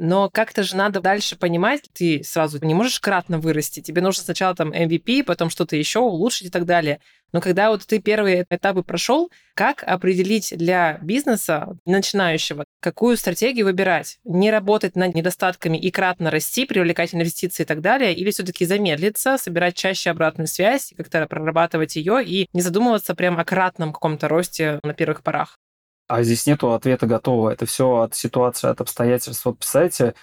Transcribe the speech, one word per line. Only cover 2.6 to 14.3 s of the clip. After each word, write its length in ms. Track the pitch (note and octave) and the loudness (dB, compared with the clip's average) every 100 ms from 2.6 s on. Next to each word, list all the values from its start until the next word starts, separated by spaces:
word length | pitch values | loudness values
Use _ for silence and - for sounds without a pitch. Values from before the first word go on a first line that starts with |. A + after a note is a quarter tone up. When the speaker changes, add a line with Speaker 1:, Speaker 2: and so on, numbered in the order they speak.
Speaker 1:
не 120 | D#3 | 0
можешь 260 | E3 B3 - | 0 0 -2
кратно 400 | G#3 F#3+ - E3 | 0 -2 0 -2
вырасти. 400 | D#3+ D#3 D3 - | 0 0 -2 -8
Тебе 220 | - E3 | -6 0
нужно 200 | F#3 F#3 | 0 0
сначала 320 | - E3+ F#3 | -4 -2 -2
там 200 | F3+ D#3 | 0 -2
M 160 | E3 E3 | 0 0
V 100 | E3 | 0
P, 240 | - C4 | 0 0
потом 260 | C4+ E3+ E3 | 0 -2 -2
что-то 280 | - F3 D3 | -2 -2 -2
еще 240 | D3+ A3 | -2 0
улучшить 460 | B3 E3 A#3 - F3+ | 0 0 -2 -2 -4
и 20 | |
так 160 | F3+ E3+ | -2 2
далее. 340 | F3 D3+ D3 _ _ _ | 2 2 -4 _ _ _
Но 80 | E3+ | -4
когда 300 | F#3 F3+ G#3+ | -2 2 2
вот 160 | G#3 - | 2 0
ты 140 | A3 | 0
первые 460 | G#3 G#3+ G3+ F3+ F3+ | 2 2 2 2 0
этапы 340 | F3 G3 F#3+ | -2 0 0
прошел, 480 | - F3 - C#4+ F4 - _ - | -2 -4 0 2 0 -6 _ -2
как 260 | A3+ D4 | -2 0
определить 720 | - F#3 F#3 F#3 F#3+ A3 - E3+ | -2 0 2 2 2 0 -2 -2
для 400 | E3+ F3+ E3+ D3+ | 0 2 2 0
бизнеса 760 | D3+ B3 D4 A3 - D3+ - F3+ - | -2 -2 0 0 0 -2 -4 -6 0
начинающего, 800 | F#3+ G3 G3+ F3+ D#3+ - D3 D3 _ | 2 2 0 2 0 -2 -6 -10 _
какую 340 | F3 - A#3 A#3 | -6 2 2 2
стратегию 500 | G3+ E3+ A#3 B3 G3 | 0 0 0 2 2
выбирать? 520 | F#3+ F#3+ D#3+ D#3 - | 2 2 0 -2 -12
Не 260 | A3+ | -2